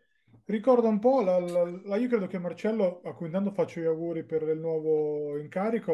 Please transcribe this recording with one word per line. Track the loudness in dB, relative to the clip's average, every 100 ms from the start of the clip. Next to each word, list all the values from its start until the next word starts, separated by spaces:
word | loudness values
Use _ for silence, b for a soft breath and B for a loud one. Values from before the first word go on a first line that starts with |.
| b b b -20
Ricorda | -6 -2 4 4 4
un | 4
po' | 4 4
la, | 4 2
la, | 2 0 0 -2
la, | -4 -2
io | 0
credo | 0 0
che | -4
Marcello, | -6 -4 -2 0 0 -2
a | -10
cui | -10 -6
intanto | -2 -2
faccio | 0 -2 0
gli |
auguri | -2 0 -2 -6
per | -2 -2
il | 0 -2
nuovo | -2 -2 2 2 2 -2 -4 -6
incarico, | -6 -4 -2 -2 -2